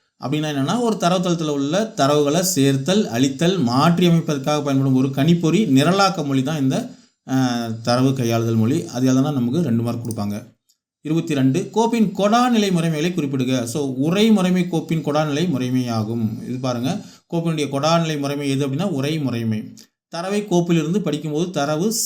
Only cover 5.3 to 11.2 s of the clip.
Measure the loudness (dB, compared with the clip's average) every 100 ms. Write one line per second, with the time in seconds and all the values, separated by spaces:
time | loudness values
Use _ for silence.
5.3 | 4 4 2 4 4 4 4 2 0 -2
6.3 | -2 -2 -2 0 -2 -6 -12 _ _ -4
7.3 | 0 0 -2 -4 -4 0 2 2 2 0
8.3 | 0 2 2 2 0 -2 0 2 4 2
9.3 | 0 0 0 0 0 -2 -4 -6 -6 -6
10.3 | -8 -12 _ _ _ _ _ -4 -2